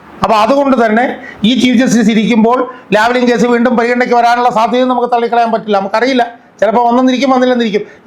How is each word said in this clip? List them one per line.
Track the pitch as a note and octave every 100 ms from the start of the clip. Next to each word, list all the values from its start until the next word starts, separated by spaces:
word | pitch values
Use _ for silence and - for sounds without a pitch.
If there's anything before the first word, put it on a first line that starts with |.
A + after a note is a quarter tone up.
| - -
അപ്പൊ | G3 G#3+
അതുകൊണ്ട് | A3+ C#4 C4+ B3+ A3+
തന്നെ | A3 B3+ - - -
ഈ | G3+ B3
ചീഫ് | B3+ A#3
ജസ്റ്റിസ് | B3+ A#3 A3
ഇരിക്കുമ്പോൾ | A3 G#3+ A3+ A3+ B3+ - - -
ലാവ്ലിൻ | G#3 A#3 B3 B3
കേസ് | A#3 A#3+
വീണ്ടും | A#3 A3+ A#3
പരിഗണനയ്ക്ക് | A#3 B3 B3
വരാനുള്ള | A#3+ A#3+ A#3+ B3
സാധ്യത | G#3+ A3+ B3
നമുക്ക് | B3+ A#3+ A#3+
തള്ളിക്കളയാൻ | A#3+ A#3 A#3 A3+
പറ്റില്ല. | G#3+ G#3+ G3
നമുക്കറിയില്ല, | G3 A3 B3+ B3+ A#3+ - - -
ചിലപ്പോൾ | G3+ A3+ A#3+
വന്നെന്നിരിക്കും, | A#3+ B3+ B3+ C4+
വന്നില്ലെന്നിരിക്കും. | B3+ B3+ A#3+ A3+ G3 - -